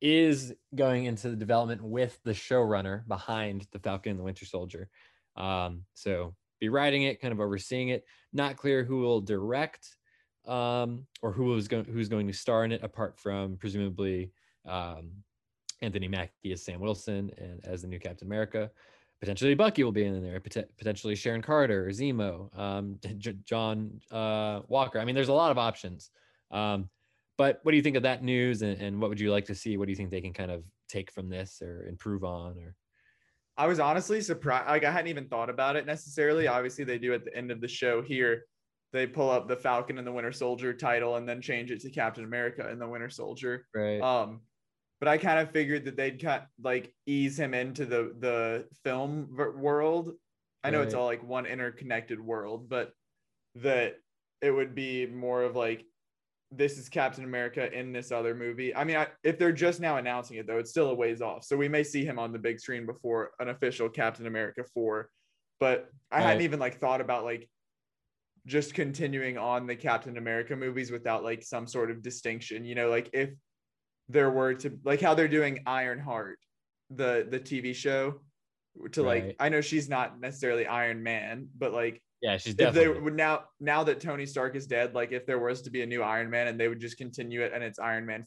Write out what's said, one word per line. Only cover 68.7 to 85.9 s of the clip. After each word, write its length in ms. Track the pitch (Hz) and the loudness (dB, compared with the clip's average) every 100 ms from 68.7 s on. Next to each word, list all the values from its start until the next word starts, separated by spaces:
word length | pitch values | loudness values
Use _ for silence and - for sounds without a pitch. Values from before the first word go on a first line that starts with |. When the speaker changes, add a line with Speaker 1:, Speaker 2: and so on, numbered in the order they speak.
Speaker 2:
continuing 640 | 185 143 139 143 135 131 123 | -2 -2 -2 -2 -2 -2 -2
on 300 | 120 123 123 | 0 0 -2
the 100 | 120 | -2
Captain 400 | 123 117 127 120 | 0 0 -2 -6
America 400 | 117 117 117 135 | -2 -2 -2 -4
movies 340 | 131 127 120 | -4 -4 -4
without, 320 | 117 117 110 | -4 0 0
like, 200 | 113 117 | -2 -6
some 240 | - 120 117 | -6 -8 -4
sort 220 | 123 113 | -2 -2
of 120 | 117 | -2
distinction, 640 | 120 123 117 113 110 110 | -8 -6 -6 -6 -8 -8
you 100 | 120 | -4
know, 140 | 120 117 | 0 2
like, 220 | 120 123 | 2 0
if 180 | 135 139 139 _ _ _ _ _ _ - | -2 -2 -6 _ _ _ _ _ _ 2
there 220 | 143 135 | 4 6
were 240 | 131 131 | 4 2
to, 240 | 131 139 - | 0 -4 -4
like, 180 | 135 147 | 0 4
how 100 | 175 | 6
they're 160 | 156 156 | 6 6
doing 300 | 151 143 131 127 | 6 4 0 -2
Ironheart, 720 | 131 127 123 139 113 98 - _ _ _ _ - | 0 0 -2 -4 -4 -6 -12 _ _ _ _ -10
the, 380 | 131 123 120 110 | -2 2 2 2
the 100 | 127 | -2
T 220 | 131 131 | -2 -4
V 140 | 123 | -4
show, 480 | 123 139 135 135 143 - _ _ _ _ - 113 | -2 0 2 0 -4 -12 _ _ _ _ -14 -6
to, 100 | 151 | 0
like, 200 | 131 120 | 2 2
Speaker 1:
Right. 140 | 98 113 | 0 0
Speaker 2:
I 120 | 147 | 2
know 100 | 151 | 2
she's 300 | 147 156 139 | 0 -2 0
not 280 | 127 120 120 | -2 -2 -4
necessarily 480 | 127 139 123 117 110 | -10 -2 0 2 2
Iron 360 | 120 117 113 | 0 0 -2
Man, 480 | 117 110 107 120 139 127 | -2 -4 -4 -10 -12 -4
but, 160 | 127 | -2
like, 280 | 117 117 113 _ - | 0 -2 -4 _ -4
Speaker 1:
Yeah, 160 | 113 95 | 0 0
she's 140 | 113 | 0
Speaker 2:
if 40 | 101 | 4
they 80 | |
Speaker 1:
definitely 380 | 123 165 160 151 | 6 8 6 4
Speaker 2:
would 140 | 151 151 | 0 2
now, 280 | 156 151 - - | 2 2 -4 -4
now 240 | 143 151 | 2 2
that 160 | 156 131 | 4 0
Tony 240 | 160 143 | -2 -4
Stark 320 | 139 139 131 135 | -4 -2 -2 -2
is 100 | 127 | 0
dead, 280 | 120 117 | 0 2
like, 180 | 120 120 | 0 -2
if 140 | 123 135 | -4 0
there 120 | 123 | 0
was 220 | 120 123 | 0 -4
to 80 | 120 | -4
be 120 | 123 | -4
a 40 | |
new 140 | 117 | -2